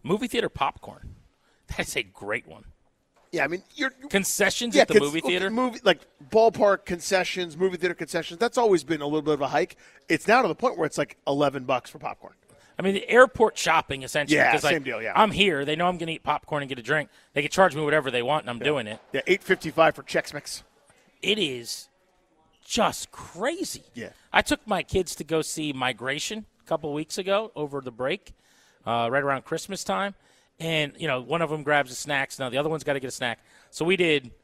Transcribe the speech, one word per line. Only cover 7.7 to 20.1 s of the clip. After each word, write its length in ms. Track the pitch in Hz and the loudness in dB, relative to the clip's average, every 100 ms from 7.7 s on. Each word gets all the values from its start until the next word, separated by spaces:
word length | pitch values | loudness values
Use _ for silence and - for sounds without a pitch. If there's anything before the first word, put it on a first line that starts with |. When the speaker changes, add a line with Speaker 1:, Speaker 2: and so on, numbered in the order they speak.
| 180 | 0
Speaker 2:
theater 180 | 175 | -2
concessions, 460 | 170 160 170 156 170 | -2 -6 -6 -6 -2
that's 160 | 233 - | 0 2
always 260 | 226 180 | 4 4
been 200 | 131 160 | 2 -4
a 20 | |
little 160 | 147 156 | 0 -2
bit 140 | 147 | 0
of 80 | 143 | 0
a 60 | 135 | 2
hike. 280 | 151 180 - - - _ | 0 -2 -6 -20 -20 _
It's 180 | 160 - | 0 4
now 140 | 240 | 4
to 80 | 214 | 4
the 60 | |
point 240 | 151 247 - | 0 -2 -2
where 80 | 151 | -4
it's, 100 | - | -2
like, 220 | 147 - - | -6 -4 -2
eleven 380 | 143 147 135 | 2 2 0
bucks 260 | 127 127 - | -4 -4 -4
for 80 | 156 | -12
popcorn. 340 | - 101 - _ _ _ _ - | -12 -12 -18 _ _ _ _ -4
Speaker 1:
I 40 | |
mean, 120 | 185 | -2
the 140 | 196 - | -2 4
airport 480 | 233 262 - 277 - | 8 8 6 0 2
shopping, 440 | 175 160 - 135 | 2 2 0 -8
essentially. 360 | 131 151 143 147 | -4 -2 2 4
Speaker 2:
Yeah, 120 | 127 | 6
Speaker 1:
'cause, 120 | 113 | 4
like, 80 | 147 | 2
Speaker 2:
same 100 | 160 | 0
deal, 200 | 131 113 | -2 -6
yeah. 100 | 110 | 0
Speaker 1:
I'm 180 | 98 214 | 4 4
here. 340 | 151 202 143 143 | 4 2 2 -2
They 100 | 160 | 0
know 100 | 180 | 0
I'm 120 | 175 | 0
gonna 140 | 165 | -6
eat 100 | 160 | -6
popcorn 400 | - 147 - 151 | -4 -4 -2 -6
and 60 | 139 | -6
get 80 | 131 | -8
a 40 | |
drink. 280 | 113 151 139 _ _ | -2 -2 -2 _ _
They 80 | 143 | -4
can 80 | 147 | -2
charge 260 | - 185 147 | 4 4 4
me 60 | |
whatever 280 | 151 156 135 | 0 2 0
they 120 | 123 | -2
want, 220 | 120 151 | 0 -2
and 60 | 123 | -2
I'm 60 | 120 | -4
Speaker 2:
Yeah. 60 | |
Speaker 1:
doing 220 | 131 147 107 | -2 -2 -4
it. 140 | 110 _ | -12 _
Speaker 2:
Yeah, 80 | 135 - | -6 0
eight 160 | 190 | -2
fifty-five 500 | - 185 160 147 160 | 2 -2 0 4 4
for 80 | 143 | 4
Chex 300 | - | -4